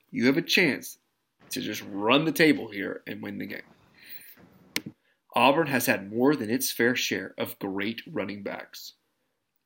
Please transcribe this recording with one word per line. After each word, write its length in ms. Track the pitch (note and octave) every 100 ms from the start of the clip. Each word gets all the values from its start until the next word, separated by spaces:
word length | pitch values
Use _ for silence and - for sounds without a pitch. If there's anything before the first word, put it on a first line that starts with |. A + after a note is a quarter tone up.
| _
you 160 | - B2
have 100 | D#3+
a 40 |
chance 560 | E3+ - E3+ - - - _ _ _ _ -
to 120 | -
just 220 | - G#2 G2+
run 320 | G2 G#2+ C#3 D#3+
the 60 |
table 380 | C#3+ D#3+ - A2
here 300 | G2+ F#2+ - -
and 160 | G#2+
win 160 | G#2 G2+
the 80 | G2+
game. 140 | G2 - _ _ _ - - - - - _ _ - - - _ _ _ A#2+
Auburn 320 | B2+ D3+ D3+
has 180 | C3 B2+
had 260 | G#2 G2
more 240 | A2+ C3+ D3
than 140 | G#2+
its 220 | C3 -
fair 240 | - A#2+ B2
share 380 | - G2 F#2+ -
of 200 | A2+ -
great 420 | G2 G2 G2+ A2+ -
running 340 | A2+ G2 G2+
backs. 500 | G2 - - - - - _ _ _ _ _ _